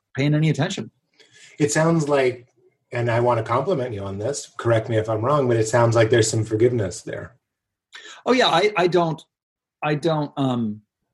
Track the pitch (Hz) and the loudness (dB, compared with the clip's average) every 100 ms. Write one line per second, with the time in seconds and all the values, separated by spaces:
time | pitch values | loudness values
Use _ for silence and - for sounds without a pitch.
0 | _ - 143 151 156 135 175 202 117 _ | _ -4 0 2 2 0 -2 -6 -12 _
1 | _ _ _ _ - - 147 160 165 165 | _ _ _ _ -14 -2 0 2 2 2
2 | 143 143 127 117 - _ _ _ - 120 | 2 2 0 -2 -14 _ _ _ -10 -4
3 | 120 117 120 117 113 123 156 165 123 101 | -2 0 2 0 0 -2 0 -2 -4 -8
4 | 98 98 113 143 - - 117 113 113 113 | -8 -6 -6 -8 -10 -6 0 0 0 -2
5 | 107 110 120 147 127 117 110 123 117 113 | -2 -2 0 2 2 0 2 2 4 4
6 | 110 117 110 113 104 107 120 120 95 - | 4 4 2 -2 -2 2 2 0 -4 -8
7 | - - 101 _ _ _ _ _ _ - | -12 -12 -14 _ _ _ _ _ _ -20
8 | - - - 254 190 160 208 208 180 175 | -20 -8 0 2 4 4 2 2 2 2
9 | 165 151 - _ _ _ _ - 151 151 | 0 -4 -12 _ _ _ _ -6 -4 -2
10 | 165 156 143 - 135 120 113 107 _ _ | 0 -2 -4 -2 -2 0 -4 -6 _ _
11 | _ | _